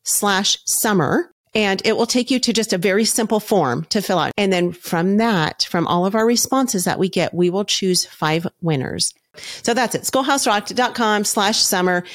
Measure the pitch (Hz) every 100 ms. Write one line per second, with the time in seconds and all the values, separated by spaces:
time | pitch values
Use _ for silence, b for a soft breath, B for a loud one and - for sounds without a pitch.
0 | - - 202 190 196 - - - 226 190
1 | 139 277 349 _ _ 220 208 190 - 214
2 | 233 262 254 254 240 214 220 185 196 196
3 | 220 - 226 214 - 202 135 131 160 214
4 | 175 180 143 - 196 180 175 170 - 170
5 | 185 202 233 190 151 - - 175 - 175
6 | 190 220 226 240 - 262 254 185 175 143
7 | 180 185 156 175 175 190 202 - 190 175
8 | - - 156 160 170 - 165 143 - 175
9 | - - _ - B B - 233 233 -
10 | - 262 269 277 254 208 - 196 240 226
11 | 220 208 202 220 196 220 - 190 180 180
12 | 180